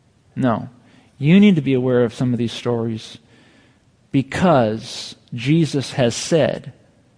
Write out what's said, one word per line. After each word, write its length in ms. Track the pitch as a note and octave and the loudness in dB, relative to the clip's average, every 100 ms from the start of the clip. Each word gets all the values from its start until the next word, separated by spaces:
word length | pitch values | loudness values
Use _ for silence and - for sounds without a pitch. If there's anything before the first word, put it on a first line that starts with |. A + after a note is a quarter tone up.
| _ _ _ | _ _ _
No. 340 | - B2+ A2 - - _ _ _ - | -4 -2 -2 -6 -18 _ _ _ -4
You 220 | C#3 F#3+ | 4 6
need 160 | G#3 E3 | 6 4
to 60 | |
be 100 | C3+ | 0
aware 320 | B2+ B2+ B2 | 0 2 2
of 80 | A#2 | 2
some 220 | - B2+ | 0 -2
of 40 | A#2+ | -2
these 140 | A#2 | -4
stories 640 | - B2 A#2 A#2 A2 - - _ _ _ _ _ _ _ _ _ | -4 -4 -2 -4 -6 -10 -20 _ _ _ _ _ _ _ _ _
because 1040 | C#3 B2+ - F3+ C#3 A2 A2 B2 - - - - | -4 -2 0 2 4 2 -2 -10 -14 -16 -18 -14
Jesus 600 | B2+ B2 E3 D3 C#3+ - | -8 0 0 0 -2 -6
has 220 | - A#2+ | -2 -2
said 600 | - - E3 B2+ - C#3+ - _ _ _ | -2 -2 0 0 -2 -12 -20 _ _ _